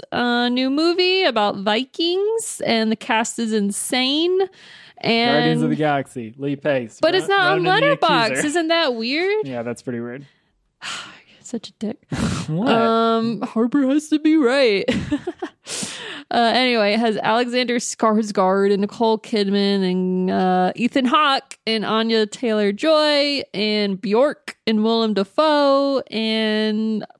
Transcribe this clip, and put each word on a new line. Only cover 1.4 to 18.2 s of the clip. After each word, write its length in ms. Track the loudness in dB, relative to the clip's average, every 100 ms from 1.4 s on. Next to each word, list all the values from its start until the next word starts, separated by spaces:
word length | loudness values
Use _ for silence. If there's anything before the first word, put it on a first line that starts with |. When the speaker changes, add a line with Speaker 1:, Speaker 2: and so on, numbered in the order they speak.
| 0 0
Speaker 1:
Vikings, 1040 | -2 -2 -2 -4 -2 0 0 -2 -6 -6 -2
and 260 | 0 0
the 40 | -2
cast 440 | 0 -2 -2 -4
is 120 | -2
insane. 880 | 0 0 -2 -4 -2 0 0 0 0 -2 -6 -20 -20 -20 -8
And 340 | -2 0 2 2
Speaker 2:
Guardians 240 | 2 2
of 60 | 0
the 40 | 0
Galaxy, 580 | 0 0 -4 -10 -12 -8
Lee 180 | -6 -4
Pace. 440 | 0 -2 -2 -2
Speaker 1:
But 140 | 2 2
it's 120 | 2
not 260 | 2 2
on 100 | 2
Speaker 2:
Ronan 180 | 2 2
the 140 | 2 2
Speaker 1:
Letterboxd. 280 | 2 2 2
Speaker 2:
Accuser. 200 | 0 -2
Speaker 1:
Isn't 200 | -2 0
that 280 | 0 0 -2
weird? 520 | -4 -2 -2 -2 -4
Speaker 2:
Yeah, 160 | -6
that's 180 | -6 -8
pretty 180 | -8 -8
weird. 260 | -8 -12 -16 _ _
Speaker 1:
<sighs> 280 | _ _ _
You're 580 | -12 -12 -14 -20 _ -20
such 280 | -12 -12 -12
a 40 |
dick. 240 | -10 -8 -8 _
Speaker 2:
<laughs> 60 | -4 -4 -4 -4
What? 200 | -4 0
Speaker 1:
Um, 680 | 2 2 2 2 0 -2 -4
Harper 420 | -6 -2 0 2 2
has 220 | 0 0
to 100 | 2
be 160 | 4 4
right. 480 | 4 4 2 2 0
<laughs> 60 | -2 -2 -6 -6 -10 -12 -12 -12 -10 -10 -10 -14 -14 -4
Uh, 160 | 0 2 2
anyway, 380 | 2 2 2
it 60 | 2
has 180 | 0 0
Alexander 580 | 0 0 0 -2 0 -2
Skarsgård 960 | -4 -2 2 2